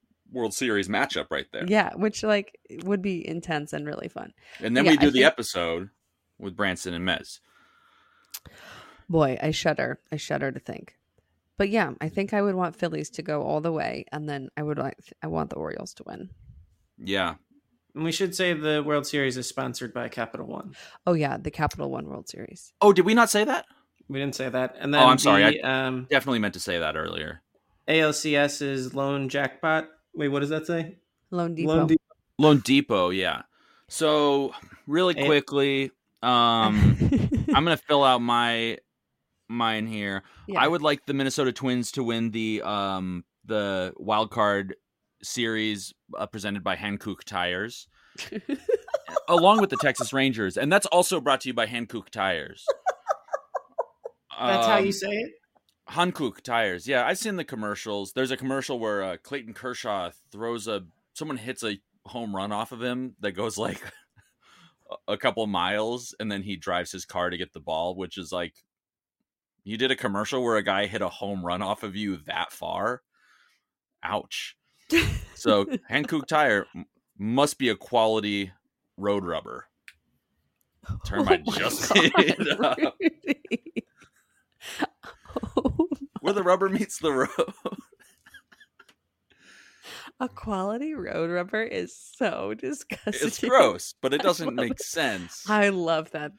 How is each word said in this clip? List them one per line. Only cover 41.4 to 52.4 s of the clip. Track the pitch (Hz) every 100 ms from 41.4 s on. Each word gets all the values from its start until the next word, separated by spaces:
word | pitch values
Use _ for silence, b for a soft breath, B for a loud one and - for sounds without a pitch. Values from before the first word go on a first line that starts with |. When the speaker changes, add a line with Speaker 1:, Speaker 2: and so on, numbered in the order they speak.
| 131
Speaker 1:
Twins | 120 131 123 117
to | 139
win | 117 117 113
the, | 113 110 107
um, | 98 104 98 95 92 87 - _
the | - 110 101 95 92 -
wild | 98 107 110
card | 120 104 101 95 - _ _ _ _
series, | - 123 113 110 110 104 - _ _ -
uh, | 104
presented | 110 101 101
by | 92 90
Hankook | 104 101 107 92
Tires, | - 95 87 92 113 - - b b b - 208 - 269
Speaker 2:
<laughs> | - 480 - - - - -
Speaker 1:
along | 170 185 220
with | 196
the | 123
Texas | 143 - 123
Rangers, | 135 135 113 95 98
and | 143
that's | 196 -
also | 175 180 180
brought | 139 131
to | 131
you |
by | 117 110
Hankook | 120 113 113 -
Tires. | 110 95 82